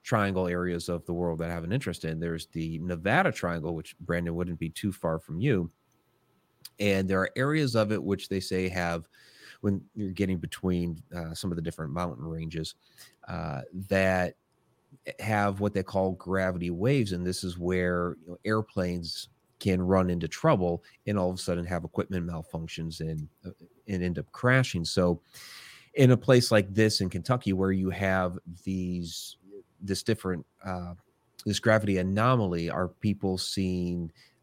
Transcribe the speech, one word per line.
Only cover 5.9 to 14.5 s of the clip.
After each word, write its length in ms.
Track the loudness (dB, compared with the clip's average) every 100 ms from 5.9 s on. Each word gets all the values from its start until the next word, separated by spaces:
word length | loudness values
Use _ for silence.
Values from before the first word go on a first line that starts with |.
| _ _ _ _ _ _ _ -14 -2
And 300 | 2 2 2
there 100 | 2
are 100 | 0 0
areas 400 | 0 2 2 2
of 160 | 2
it 100 | 0
which 280 | 0 -2 -2
they 100 | -4
say 300 | -2 0 0
have, 380 | 0 0 -2 -6 _ -20 -20 -20 -4
when 220 | -2 -2 -4 -6
you're 160 | -4
getting 240 | 0 0 0
between, 680 | -4 -4 0 2 0 -4 -10
uh, 200 | -10 -8
some 180 | -6 -6
of 60 | -4
the 40 |
different 300 | -4 -6 -6
mountain 340 | -4 -4 -6 -8
ranges, 500 | -8 -6 -6 -8 -12 _ -20 -20 _ -12
uh, 340 | -8 -6 -8 -8 -8 0
that 460 | 4 4 4 0 -4 _